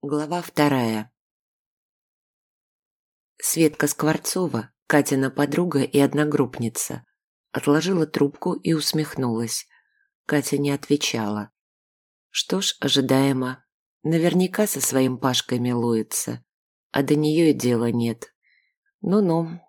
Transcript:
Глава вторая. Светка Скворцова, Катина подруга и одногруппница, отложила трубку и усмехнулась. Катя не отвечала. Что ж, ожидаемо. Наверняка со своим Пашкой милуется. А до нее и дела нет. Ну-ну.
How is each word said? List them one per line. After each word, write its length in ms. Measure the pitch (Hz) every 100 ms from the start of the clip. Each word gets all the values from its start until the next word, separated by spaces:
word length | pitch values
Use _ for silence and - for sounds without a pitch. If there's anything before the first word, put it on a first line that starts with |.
| 143
Глава 360 | 147 151 175
вторая. 680 | 170 - 147 135 117 110 110 _ _ _ _ _ _ _ _ _ _ _ _ _ _ _ _ _ _ _ _ _ _ _
Светка 480 | - - 160 - 147
Скворцова, 840 | - 151 156 - 180 175 127 - _ _
Катина 440 | 151 139 135 135
подруга 500 | - 143 143 175 143
и 180 | 131 143
одногруппница, 1080 | 139 139 151 147 127 - 113 - - 123 - _ _ _ _
отложила 540 | - - 147 170 190 156
трубку 460 | - 143 - 180
и 220 | 180 -
усмехнулась. 920 | 160 151 160 151 - 127 113 117 - - _ _ _ _ _ -
Катя 320 | 147 135 139
не 140 | 143
отвечала. 800 | 143 - 147 - 117 104 104 104 _ _ _ _ _ _ _ _
Что 320 | - - 190
ж, 160 | 196 -
ожидаемо. 840 | 139 135 131 135 139 131 127 131 _ _ _ _
Наверняка 640 | 151 165 170 165 185 185 214
со 160 | 139
своим 340 | - 131 131 127
Пашкой 420 | 135 123 - 123
милуется. 880 | 123 120 117 113 110 - - 120 _ _ _ _ _
А 120 | -
до 120 | 139
нее 320 | 147 151 156 165
и 80 |
дела 360 | 143 123 120 120
нет. 440 | 117 117 110 - _ _ _ _ _ _ _
Ну-ну. 580 | 202 202 190 165 165 170